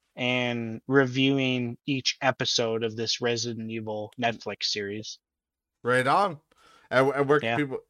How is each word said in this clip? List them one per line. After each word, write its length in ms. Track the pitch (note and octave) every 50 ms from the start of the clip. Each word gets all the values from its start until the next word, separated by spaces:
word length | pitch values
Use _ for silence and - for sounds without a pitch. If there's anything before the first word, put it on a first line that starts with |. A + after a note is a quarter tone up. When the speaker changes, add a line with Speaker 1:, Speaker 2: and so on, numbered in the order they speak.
| _ _ -
Speaker 1:
and 640 | - B2+ B2 B2 B2 B2 A#2+ A#2+ A#2 A#2 A2+ A2+ A2+ -
reviewing 920 | - C3 C#3 C3+ B2 B2 C3+ C3+ C3+ C#3 C3+ C3 B2+ B2+ B2 B2 A#2 A#2+ - _
each 300 | D3+ C#3 C3 - - - -
episode 640 | - C3 B2 - C3 - - - A#2+ A2+ A2+ A2+ A#2
of 120 | A2+ G#2+
this 240 | A#2 A2+ A2 - -
Resident 500 | B2 A#2+ A#2+ A2+ A#2 A#2+ A2+ A2 A2 A2
Evil 420 | A2+ A2+ A2 A2 G#2+ G#2+ G#2+ G#2+ - -
Netflix 440 | A#2+ A#2 A2 - - G#2+ G2+ - -
series. 540 | - - G#2+ G2+ G2 G2+ A2 A2 - - - _ _ _ _ _ _ _ _ _ _ _ _
Speaker 2:
Right 240 | - A#2+ B2 B2+ B2+
on. 340 | C3+ D#3 F#3 G3+ F#3+ D#3 C#3+ _ _ _ _ _ - - - _ -
And, 180 | - B2+ C3 C#3
and 180 | C3 C#3 C#3+ C3+
where 120 | D3 D3
can 80 | A#2+ A2+
Speaker 1:
Yeah. 60 | A#2
Speaker 2:
people, 220 | C3 D3 C3+ B2 A2 -